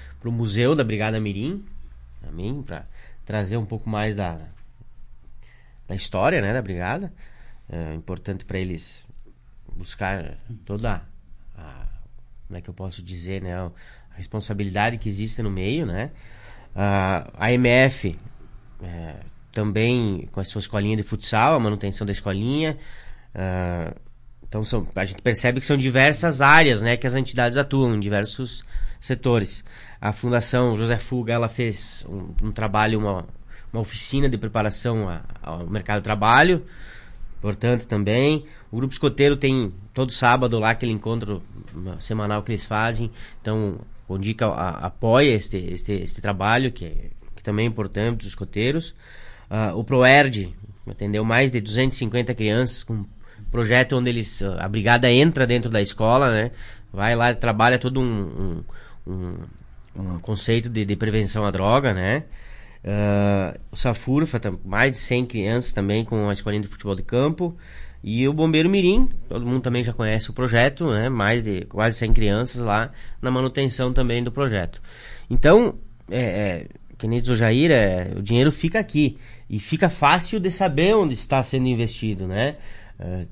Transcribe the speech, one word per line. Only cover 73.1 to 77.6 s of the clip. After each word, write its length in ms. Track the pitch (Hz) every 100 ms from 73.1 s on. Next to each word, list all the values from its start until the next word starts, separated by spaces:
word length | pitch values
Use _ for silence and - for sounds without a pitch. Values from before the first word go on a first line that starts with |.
| -
na 100 | 127
manutenção 640 | 127 131 139 135 123 127
também 280 | 131 123 120
do 80 | 120
projeto. 520 | 131 135 101 87 - - - - - -
Então, 460 | 123 156 214 240 - - - -
é, 100 | 117
é, 460 | 113 95 101 85 - - - -
que 80 | 110
nem 100 | 120
diz 120 | 123
o 60 | 113
Jair, 340 | 113 123